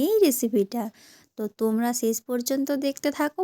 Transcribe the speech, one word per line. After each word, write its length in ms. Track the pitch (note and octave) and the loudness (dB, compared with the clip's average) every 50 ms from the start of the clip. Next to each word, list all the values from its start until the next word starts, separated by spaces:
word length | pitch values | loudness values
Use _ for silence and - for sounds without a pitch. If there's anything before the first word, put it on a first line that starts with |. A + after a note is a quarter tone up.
এই 140 | C4 F4+ A4 A4 | 2 2 4 6
রেসিপিটা। 640 | G4+ D#4 B3 - - A3+ G#3 A3 G3 G3 - A#3+ G#3+ A3 - - - - - - _ _ _ | 4 4 4 2 0 0 2 2 0 0 -2 -6 -6 -6 -8 -14 -20 -20 -20 -20 _ _ _
তো 100 | - A3 G#3 - - | -8 -8 -8 -4 -2
তোমরা 320 | A3 A3 A3 A3 A#3 A#3+ A#3+ | -2 0 2 2 0 0 -2
শেষ 240 | - - A3+ A3+ - | 0 0 0 -2 -2
পর্যন্ত 480 | - - B3 B3 A#3+ - C4+ C#4 C4+ C#4 C#4+ C4+ | -4 -4 -4 -4 -2 -2 -2 -2 0 -2 -2 -2
দেখতে 320 | C4+ C#4 C#4 - - C#4+ | 0 -2 -4 -2 -4 -4
থাকো, 280 | C#4 - D4+ D4 - - | -2 0 -2 -2 -2 -2